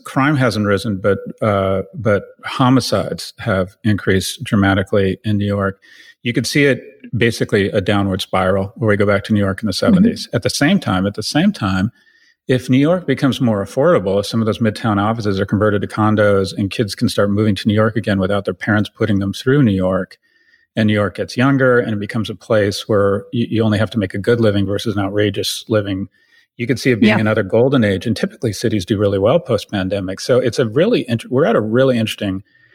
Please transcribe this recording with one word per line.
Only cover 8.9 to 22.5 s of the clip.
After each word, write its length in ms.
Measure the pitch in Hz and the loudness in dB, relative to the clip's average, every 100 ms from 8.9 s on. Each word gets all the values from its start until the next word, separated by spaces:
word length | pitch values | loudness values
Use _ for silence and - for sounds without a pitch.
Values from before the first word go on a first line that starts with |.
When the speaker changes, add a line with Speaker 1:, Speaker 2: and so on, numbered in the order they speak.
| 104 | 2
Speaker 1:
go 80 | 104 | 2
back 180 | 98 - | 0 0
to 80 | |
New 60 | 107 | 0
York 220 | 98 95 | 0 -2
in 60 | 107 | -4
the 40 | |
Speaker 2:
Mm-hmm. 140 | 90 - | -2 2
Speaker 1:
seventies. 340 | 95 110 - - | 4 2 0 -4
At 100 | 120 | -4
the 60 | - | -2
same 300 | - 143 196 | 0 2 2
time, 260 | - 95 98 | 0 -2 -2
at 80 | |
the 100 | 101 | -4
same 280 | 110 143 196 | -4 0 2
time, 380 | 202 101 92 104 - _ _ _ _ - | 0 -2 0 -2 -4 _ _ _ _ -2
if 220 | 131 - | -2 2
New 100 | 127 | 2
York 260 | 147 180 175 | 4 2 0
becomes 340 | 147 139 113 | 0 0 0
more 240 | 123 104 | 0 0
affordable, 560 | 95 - 151 156 95 98 | -2 0 2 2 2 -2
if 60 | 104 | 0
some 160 | 117 | -2
of 60 | 110 | -2
those 100 | 104 | 0
midtown 420 | 113 104 117 101 | -2 -2 -2 0
offices 400 | 104 113 107 95 | 0 -2 -2 -2
are 60 | 95 | 0
converted 380 | 101 107 104 | 0 2 0
to 40 | - | -2
condos 640 | - 107 107 104 98 92 - | -2 0 4 4 2 0 -2
and 140 | 101 | -4
kids 240 | - 107 - | -2 -4 -2
can 120 | 113 | -2
start 220 | - 101 | 0 0
moving 240 | 101 107 98 | 2 0 0
to 120 | - | 0
New 80 | 104 | 2
York 200 | 110 110 | 0 0
again 240 | 104 98 | -2 0
without 260 | 92 101 95 | 0 -2 -4
their 100 | 87 | -6
parents 340 | - 107 101 | -2 0 -2
putting 300 | - 107 101 | -2 -2 0
them 120 | 98 | -2
through 280 | 98 - 143 | -4 0 2
New 100 | 123 | 4
York, 460 | 95 92 95 92 - _ _ _ _ _ - | 2 0 -2 -4 -12 _ _ _ _ _ -2
and 120 | 107 | 0
New 60 | |
York 220 | 107 101 - | 2 0 -4
gets 200 | 95 - | -6 0
younger 420 | 131 139 131 123 | 2 4 4 2
and 140 | 120 | 0
it 60 | 107 | -4
becomes 300 | 104 117 107 | -4 -6 -6
a 60 | 104 | -6
place 540 | - | 0